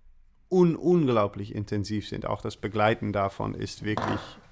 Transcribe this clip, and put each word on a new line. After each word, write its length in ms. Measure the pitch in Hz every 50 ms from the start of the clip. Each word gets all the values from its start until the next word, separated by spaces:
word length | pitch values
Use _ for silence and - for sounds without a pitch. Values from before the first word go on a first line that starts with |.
| - - - - - _ _ _ _ -
un-, 260 | 185 185 180 170 156
unglaublich 800 | - - 170 180 175 156 127 120 110 101 98 - 101 101 104 107
intensiv 540 | 107 104 - 104 104 101 - 107 104 101 -
sind. 160 | 104 101 104
Auch 160 | - 107 -
das 160 | - 110 -
Begleiten 560 | - - 107 101 107 104 110 113 - 110 104
davon 420 | 101 101 98 98 - - 107 104 104
ist 300 | - 104 101 - - -
wirklich, 360 | 104 107 - - - 104 - - - - - - -